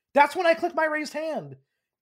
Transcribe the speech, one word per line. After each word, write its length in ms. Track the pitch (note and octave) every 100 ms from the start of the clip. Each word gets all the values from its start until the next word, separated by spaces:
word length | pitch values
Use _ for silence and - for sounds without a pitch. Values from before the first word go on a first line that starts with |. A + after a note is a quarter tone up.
| _
That's 220 | C#4 D4 F4+
when 100 | E4+
I 80 |
clicked 200 | E4 F4 E4
my 100 | D#4
raised 260 | D4+ D4+
hand. 440 | D4 D#4+ C4 C#3+ C3 _ _ _ _